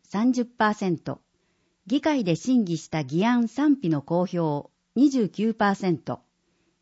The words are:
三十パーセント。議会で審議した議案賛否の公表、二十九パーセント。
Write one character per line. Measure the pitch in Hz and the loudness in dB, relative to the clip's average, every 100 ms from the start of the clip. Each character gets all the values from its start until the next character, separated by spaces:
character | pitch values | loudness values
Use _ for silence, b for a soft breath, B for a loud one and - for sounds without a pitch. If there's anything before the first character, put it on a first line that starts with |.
三 | _ 190 240 | _ -2 0
十 | 247 240 | 0 -2
パ | - 214 | 0 0
ー | |
セ | 208 190 | 0 -2
ン | 165 | -2
ト。 | - - _ _ _ _ _ _ - | -4 -12 _ _ _ _ _ _ -4
議 | 277 | -2
会 | 320 294 | 0 0
で | 185 160 | 0 -2
審 | - 254 | 2 0
議 | 190 160 | 0 -4
し | - | -6
た | 160 | -6
議 | 135 156 220 | -4 0 2
案 | 247 233 | 2 0
賛 | - 302 277 | 0 2 2
否 | 170 | 0
の | 151 | -2
公 | - 170 | -2 -2
表、 | 180 175 160 143 - _ _ - | -2 -2 -2 -4 -8 _ _ 2
二 | 285 | 2
十 | 262 202 | 2 -2
九 | - 220 | -2 -4
パ | 220 202 | 0 0
ー | 196 | 0
セ | 190 | 0
ン | 160 | -2
ト。 | - 120 _ _ _ _ _ _ | -4 -12 _ _ _ _ _ _